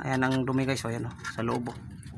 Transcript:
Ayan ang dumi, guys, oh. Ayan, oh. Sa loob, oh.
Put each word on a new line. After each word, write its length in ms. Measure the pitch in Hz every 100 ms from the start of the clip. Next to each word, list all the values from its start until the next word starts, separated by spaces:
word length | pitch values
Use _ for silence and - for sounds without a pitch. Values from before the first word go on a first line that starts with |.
Ayan 200 | 135 131
ang 240 | 131 131 127
dumi, 200 | 131 131
guys, 160 | 131 117
oh. 40 |
Ayan, 200 | 117 117
oh. 40 | - -
Sa 80 | -
loob, 280 | 117 123 120
oh. 80 | - - - -